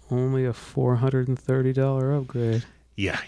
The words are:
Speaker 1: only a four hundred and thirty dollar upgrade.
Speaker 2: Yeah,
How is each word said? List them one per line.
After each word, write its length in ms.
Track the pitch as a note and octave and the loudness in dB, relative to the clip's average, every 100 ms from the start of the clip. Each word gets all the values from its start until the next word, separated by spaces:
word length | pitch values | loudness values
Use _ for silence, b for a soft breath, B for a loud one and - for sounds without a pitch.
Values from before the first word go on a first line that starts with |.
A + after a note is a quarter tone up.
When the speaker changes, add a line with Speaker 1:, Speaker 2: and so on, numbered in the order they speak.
| - | -4
Speaker 1:
only 360 | B2 C3 C3 B2+ | 0 2 2 0
a 80 | |
four 420 | A2+ - C3+ B2+ B2 | -4 -6 -2 0 2
hundred 300 | C3 C3 B2+ | 2 0 0
and 100 | B2+ | -4
thirty 360 | - C3 C3 | 0 0 2
dollar 400 | C3 C3+ C3+ C3 | 2 2 2 0
upgrade. 500 | C#3+ C3 B2 A#2 A2+ - B _ - | 0 -2 -2 0 0 -2 B _ -4
Speaker 2:
Yeah, 240 | F#2+ - | -2 -2